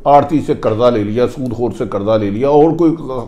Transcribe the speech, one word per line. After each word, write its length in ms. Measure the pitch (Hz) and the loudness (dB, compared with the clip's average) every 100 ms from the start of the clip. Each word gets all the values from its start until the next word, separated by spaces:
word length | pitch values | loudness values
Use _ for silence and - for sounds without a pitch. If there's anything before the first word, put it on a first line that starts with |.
| 139 | 2
आड़ती 340 | 143 - 151 | 4 4 -2
से 140 | - | -2
कर्जा 340 | 143 123 107 123 | -2 -2 2 2
ले 120 | 117 | 2
लिया, 220 | 104 107 120 | -2 0 -2
सूदखोर 460 | 135 127 110 120 | -2 -8 -4 -4
से 140 | - 117 | -4 -6
कर्जा 300 | 101 101 110 | -4 0 0
ले 140 | 101 | 0
लिया, 200 | 101 135 | -2 2
और 220 | 147 160 | 4 4
कोई 180 | 160 165 160 139 131 | 2 0 0 -6 -10